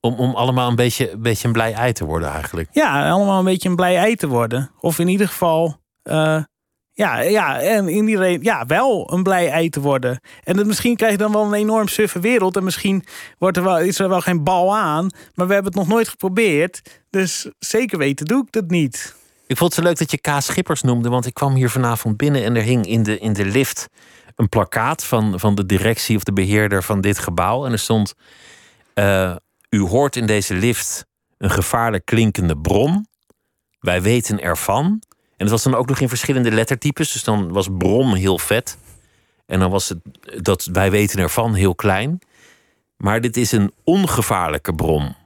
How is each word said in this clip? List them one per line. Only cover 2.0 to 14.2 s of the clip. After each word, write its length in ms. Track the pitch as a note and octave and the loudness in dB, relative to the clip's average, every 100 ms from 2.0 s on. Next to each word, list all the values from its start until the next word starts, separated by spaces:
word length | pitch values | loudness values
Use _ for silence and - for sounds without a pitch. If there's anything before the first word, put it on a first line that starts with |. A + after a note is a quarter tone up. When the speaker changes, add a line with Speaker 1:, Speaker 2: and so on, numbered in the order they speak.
Speaker 1:
worden 240 | D2+ D#2+ D#2 | -4 -4 -4
eigenlijk. 380 | D#2+ D#2+ E2 D#2+ | -6 -8 -8 -4
Speaker 2:
Ja, 380 | - D4 C#3+ D3 | 0 0 2 0
allemaal 280 | F3+ G3+ F#3+ | 2 2 2
een 60 | |
beetje 240 | F#3 F#3 F#3+ | 2 0 -2
een 80 | F3 | 0
blij 200 | F3+ F3+ | 2 2
ei 180 | G#3 A#3 | 2 0
te 100 | D#3+ | -2
worden. 420 | A#2+ A2+ A#2+ C3+ _ | 0 0 -2 -6 _
Of 180 | - D#3+ | -4 0
in 100 | F3 | 0
ieder 200 | F#3+ G3+ | 0 0
geval, 480 | - F3 D#3+ E3 D3+ _ _ | 0 0 2 0 -4 _ _
eh, 400 | - D#3 D#3 D#3 D3+ _ _ _ _ | -4 0 2 0 -4 _ _ _ _
ja, 280 | - G3+ A#2 | -2 -2 0
ja, 400 | C#3 G#3 E3 C3+ | 0 2 0 0
en 280 | D3+ A3 F#3+ | 0 0 0
in 160 | F#3+ | 0
die 140 | G#3+ G#3+ | 0 2
re-, 200 | F#3 F3 | 2 0
ja, 260 | E3+ F3+ B2 | 0 -2 0
wel 460 | E3 C4 G3+ - | 2 2 0 -2
een 100 | F3+ | -2
blij 280 | F#3+ F#3 E3+ | 0 2 2
ei 180 | D3+ E3 | 0 0
te 100 | D3+ | 0
worden. 400 | C#3 C#3 B2 B2+ - - | 0 0 0 -6 -10 -16
En 120 | - F#3 | -2 0
dat, 100 | G#3 | 0
misschien 300 | G3+ A#3+ A#3+ | 0 0 2
krijg 160 | A3 | 2
je 60 | G3+ | 2
dan 140 | G#3+ | 0
wel 120 | G#3+ | 0
een 100 | G#3+ | 0
enorm 340 | G#3 G#3+ A3 G#3 | 0 0 0 0
suffe 320 | - G#3+ F3+ | 0 -2 0
wereld 360 | G3 B3 F#3 F#3+ | 0 2 2 0
en 80 | |
misschien 400 | F#3 E3+ G3+ G3 - - - _ | -2 -2 -2 -2 -4 -18 -20 _
wordt 180 | F#3 F3+ | 0 0
er 60 | |
wel, 160 | F#3 F3 | 2 2
is 200 | F3+ - | 2 0
er 100 | G3 | 0
wel 120 | F#3 | 0